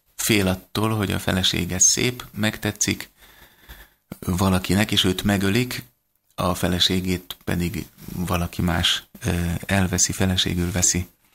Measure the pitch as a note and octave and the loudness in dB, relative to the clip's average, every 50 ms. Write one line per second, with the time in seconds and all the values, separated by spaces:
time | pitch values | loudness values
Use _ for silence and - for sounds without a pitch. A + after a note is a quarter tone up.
0 | _ _ - - - - A2+ G#2 F#2+ F#2 F#2 F#2+ - _ - G2+ G#2+ A2 A2 G#2+ | _ _ -10 -6 0 2 4 4 4 2 0 -2 -6 _ -4 -2 0 0 0 0
1 | G2 G2 F#2+ F#2 - F#2+ F#2+ F#2 F#2+ - - E2+ F2 F2+ F2+ F#2 - - - - | 0 -2 -2 -2 -2 0 0 0 0 0 0 0 -2 -2 2 4 4 4 4 2
2 | - B2 B2 B2 - - - G#2+ G#2+ A2 - - - G#2 G2+ - - G2+ F#2+ - | 0 -2 -2 -4 -14 -12 -6 -2 -2 -2 -2 -2 -4 -4 -2 -2 -2 -2 -2 -4
3 | - - _ _ - - - - - - _ _ - - - - - _ _ _ | -6 -18 _ _ -20 -20 -20 -20 -20 -20 _ _ -20 -20 -20 -20 -20 _ _ _
4 | _ - - - - - F2+ F2 G2+ F#2+ F#2 F2+ - - F2+ G2+ G#2+ - G#2 - | _ -20 -18 -10 -4 -4 -2 0 2 2 2 2 0 0 2 2 2 2 0 0
5 | - F#2 F#2+ - - G#2 G#2 F#2+ G2 G2 G2+ A#2+ B2+ B2+ - - - _ _ _ | 2 0 0 0 0 0 2 2 2 2 2 0 0 -2 -6 -10 -12 _ _ _
6 | _ _ _ _ _ _ - - F#2+ F2+ E2+ - - F2 F2+ F2 - - F#2 F#2 | _ _ _ _ _ _ -6 -2 -2 0 0 0 0 0 2 2 2 2 2 0
7 | F#2 F#2 F2+ F2 - - - _ - - F#2 F2 F2 E2+ - D#2 - - _ - | 0 0 -2 -2 -4 -10 -18 _ -4 -4 -2 0 -2 -2 -2 -6 -8 -10 _ -18
8 | - - - F2+ F2 D#2+ F2+ E2+ E2+ - - - F2+ F2 E2 F2+ F2+ - - - | -16 -12 -6 -6 -2 -2 0 0 -2 -2 -2 -2 0 0 2 2 0 0 -2 -2
9 | - _ _ - - F2+ F2 E2+ F2 E2+ E2+ - - - G2 G2 F#2 F2 F#2+ F#2 | -6 _ _ -6 -2 -2 0 0 0 -2 -4 -4 -2 0 2 2 2 2 2 0
10 | - - - - G2 F#2 F2+ F2 - F2+ F2 F2+ F2 F2 F2 F2+ F2 - - F2+ | 0 0 0 0 2 2 2 2 0 0 0 0 0 0 0 0 0 2 0 0
11 | F2+ - _ _ _ _ | -4 -4 _ _ _ _